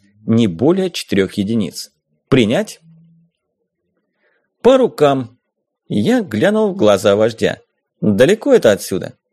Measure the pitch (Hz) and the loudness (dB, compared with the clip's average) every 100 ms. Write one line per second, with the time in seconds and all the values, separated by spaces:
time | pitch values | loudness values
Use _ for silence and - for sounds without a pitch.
0 | _ _ - 113 110 82 135 190 185 - | _ _ -2 0 0 0 -2 0 -4 -8
1 | - 98 185 - 104 117 87 - - _ | -4 -2 -2 -2 -4 -4 -6 -10 -20 _
2 | _ _ - 131 104 151 214 - _ _ | _ _ -2 0 2 0 -4 -12 _ _
3 | _ _ _ _ _ _ _ _ _ _ | _ _ _ _ _ _ _ _ _ _
4 | _ _ _ _ _ _ 233 262 233 - | _ _ _ _ _ _ 2 4 2 0
5 | 147 135 120 _ _ _ _ _ - 101 | 0 0 -6 _ _ _ _ _ -8 -4
6 | 120 254 185 101 175 214 214 190 104 98 | 0 -2 -2 -2 0 0 -2 0 2 2
7 | 104 101 110 113 98 - _ _ _ - | 2 2 0 -2 -4 -4 _ _ _ -6
8 | 135 98 135 214 285 233 110 98 - 92 | -2 2 2 2 2 2 4 0 -4 -8
9 | - - _ | -10 -18 _